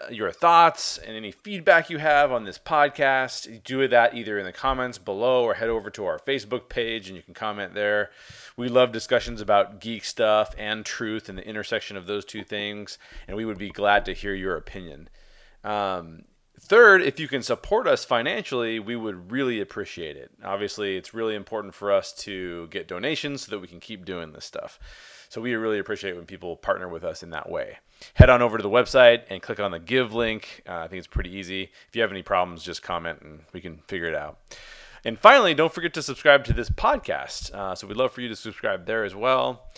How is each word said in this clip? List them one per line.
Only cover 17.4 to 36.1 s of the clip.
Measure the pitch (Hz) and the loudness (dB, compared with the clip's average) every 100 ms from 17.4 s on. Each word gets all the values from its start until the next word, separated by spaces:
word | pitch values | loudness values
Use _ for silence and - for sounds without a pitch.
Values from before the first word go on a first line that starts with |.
support | 117 117 - 208 208 | -2 -4 0 0 2
us | 127 | 0
financially, | - 120 127 220 - 127 113 113 | 2 0 0 -4 -4 -4 -2 -4
we | 101 120 | -6 -6
would | 110 92 87 | -6 -10 -8
really | 123 131 113 | -4 -2 -2
appreciate | 98 - 95 - 80 71 | -6 -8 -10 -10 -12 -12
it. | 62 _ | -18 _
Obviously, | 98 98 104 - 101 92 | -8 -6 -6 -6 -6 -6
it's | - | -8
really | 113 113 107 | -6 -6 -6
important | 95 110 98 - | -8 -10 -10 -6
for | 101 | 0
us | 98 - - | 0 0 -10
to | - 95 90 85 85 | -12 -8 -8 -10 -10
get | 95 82 | -10 -8
donations | 90 123 156 147 139 - | -6 -4 -4 -6 -10 -10
so | |
that | 104 | -12
we | 90 | -12
can | 87 | -18
keep | - 107 90 | -18 -16 -10
doing | 90 82 | -10 -10
this | 73 - | -14 -14
stuff. | - - - - - - - - | -14 -14 -16 -20 -20 -20 -20 -18
So | - | -10
we | 120 | -4
really | 113 110 107 | -2 -2 -2
appreciate | 95 104 98 87 | -4 -6 -6 -10
when | 82 | -12
people | 95 90 82 | -14 -12 -6
partner | - 95 90 | -4 -4 -4
with | 82 | -8
us | 87 78 | -8 -10
in | 85 | -10
that | 80 82 | -12 -8
way. | 82 65 - _ _ - - | -8 -8 -12 _ _ 0 8
Head | 127 | 10
on | 123 | 10
over | 120 110 | 4 0
to | |
the | 101 | 2
website | 117 120 135 123 117 - | 4 6 10 10 10 2
and | 95 | -10
click | - 104 | -8 -4
on | 101 | -4
the | 85 | -6
Give | 85 127 120 | -2 0 0
link. | 113 113 110 - - - | 0 -2 -2 -10 -18 -12
Uh, | 87 | -10
I | 82 | -10
think | 92 | -12
it's | 85 | -10
pretty | - 92 98 | -8 -8 -10
easy. | 90 95 95 _ _ | -8 -8 -8 _ _
If | 113 | -2
you | |
have | 110 | -2
any | 98 | -2
problems, | - 95 90 85 | 0 0 0 -4
just | 87 82 | -12 -12
comment | - 87 82 76 | -6 -6 -6 -10
and | 76 78 80 | -14 -20 -20
we | 90 | -16
can | 87 78 - | -16 -16 -10
figure | 95 85 | -8 -6
it | 76 | -6
out. | 76 - _ - - - - - - | -8 -14 _ -20 -20 -20 -20 -10 -8
And | 113 | 6
finally, | 214 277 202 | 8 8 6
don't | 147 160 | 2 0
forget | 175 170 | 0 -6
to | 160 | -6
subscribe | 143 | -8